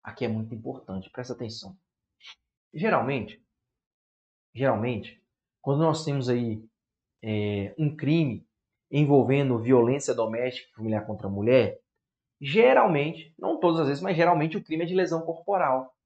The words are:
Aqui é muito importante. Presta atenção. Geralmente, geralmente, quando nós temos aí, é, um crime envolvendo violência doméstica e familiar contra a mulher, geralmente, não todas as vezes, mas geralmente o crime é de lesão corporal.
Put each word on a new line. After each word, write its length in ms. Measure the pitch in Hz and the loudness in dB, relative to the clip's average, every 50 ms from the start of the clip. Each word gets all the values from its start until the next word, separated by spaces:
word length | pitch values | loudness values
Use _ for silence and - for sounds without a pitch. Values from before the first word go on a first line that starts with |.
| _ | _
Aqui 220 | 113 110 - 127 | -18 -8 -6 -4
é 20 | |
muito 260 | 113 110 110 110 110 120 | -4 -4 -4 -6 -8 -10
importante. 560 | 110 110 131 131 131 - - 95 95 92 - | -12 -10 -12 -12 -12 -12 -12 -10 -10 -10 -12
Presta 240 | _ - 123 127 123 | _ -14 -10 -10 -10
atenção. 420 | - 123 110 110 - - 95 95 _ _ _ _ _ _ _ _ _ _ - - _ _ _ _ _ _ _ - | -10 -10 -12 -12 -14 -16 -18 -20 _ _ _ _ _ _ _ _ _ _ -20 -20 _ _ _ _ _ _ _ -10
Geralmente, 720 | 156 175 220 185 135 113 127 143 127 98 - - _ _ _ _ _ _ _ _ _ _ _ _ _ _ _ _ _ _ _ _ _ _ _ _ | -4 -2 0 0 0 0 0 -4 -4 -6 -8 -14 _ _ _ _ _ _ _ _ _ _ _ _ _ _ _ _ _ _ _ _ _ _ _ _
geralmente, 680 | 113 131 135 120 101 110 123 123 101 - - - _ _ _ _ _ _ _ _ _ | -2 0 0 0 0 -2 -4 -4 -6 -8 -12 -18 _ _ _ _ _ _ _ _ _
quando 180 | - 139 139 143 | -4 -2 0 2
nós 260 | 165 160 151 160 - | 2 2 0 0 -2
temos 240 | 156 139 139 127 123 | -4 -4 -2 0 0
aí, 340 | 123 120 120 117 107 110 - - _ _ _ _ _ _ _ _ _ _ | 0 0 0 -4 -6 -8 -10 -18 _ _ _ _ _ _ _ _ _ _
é, 520 | - 110 107 104 104 104 104 101 98 101 - | -8 -4 -4 -2 -2 -2 -2 -2 -4 -6 -4
um 180 | - 156 147 151 | -2 -2 -2 -2
crime 520 | 156 - 135 156 170 160 135 110 98 - _ _ _ _ _ _ _ _ _ | -4 -2 0 2 2 0 0 -2 -8 -12 _ _ _ _ _ _ _ _ _
envolvendo 680 | - 143 151 139 143 139 120 110 135 143 143 131 123 113 | 0 2 4 6 6 6 6 4 2 2 2 0 0 -2
violência 540 | 107 120 131 123 117 117 135 143 - - 123 | 2 4 6 6 6 4 2 0 -2 -4 -2
doméstica 560 | 113 113 110 110 113 123 127 123 - - _ | -2 -2 -4 -2 -4 -4 -4 -6 -8 -16 _
e 60 | _ | _
familiar 300 | - 110 110 110 104 104 | -10 -6 -4 -4 -4 -4
contra 220 | - 107 95 - | -6 -10 -8 -8
a 20 | 98 | -8
mulher, 500 | 98 98 101 117 127 131 113 95 - - _ _ _ _ _ _ _ _ _ _ _ _ | -6 -2 2 4 4 4 4 2 -2 -10 _ _ _ _ _ _ _ _ _ _ _ _
geralmente, 960 | 143 139 143 214 233 254 262 262 240 208 165 143 143 156 165 - - - _ | -10 -2 2 4 6 6 6 6 6 4 2 0 0 -2 -6 -10 -16 -20 _
não 220 | - - - 339 302 | -6 -4 -4 -2 2
todas 220 | - 175 165 165 | 2 2 2 2
as 60 | 156 | 0
vezes, 160 | 135 143 143 180 | 0 0 -2 -2
mas 140 | 196 190 | -2 2
geralmente 400 | 156 170 170 175 160 151 160 156 | 2 4 4 4 2 2 -2 -4
o 60 | - - | -6 -6
crime 200 | _ 156 160 170 | _ -4 -4 -4
é 40 | |
de 80 | 165 180 | 0 0
lesão 260 | 185 185 - 165 165 | 0 0 0 -2 -4
corporal. 760 | 160 170 165 - - - 202 185 175 143 131 131 131 131 _ _ _ | -4 -6 -8 -8 -4 -2 0 0 2 2 0 0 -2 -8 _ _ _